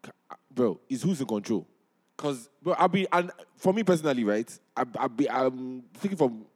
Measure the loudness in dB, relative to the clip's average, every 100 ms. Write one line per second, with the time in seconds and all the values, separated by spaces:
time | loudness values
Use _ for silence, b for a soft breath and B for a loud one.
0 | -20 -20 _ -20 _ 0 0 0 _ -2
1 | -2 -2 -2 -4 0 -2 -2 _ _ _
2 | _ -6 -6 -6 -10 _ -2 2 4 2
3 | 2 0 0 -10 -20 _ 0 2 4 2
4 | 2 2 2 0 -2 -12 _ -4 -4 -2
5 | -4 0 0 2 0 0 -10 -10 -14 -8
6 | -6 2 2 0 -16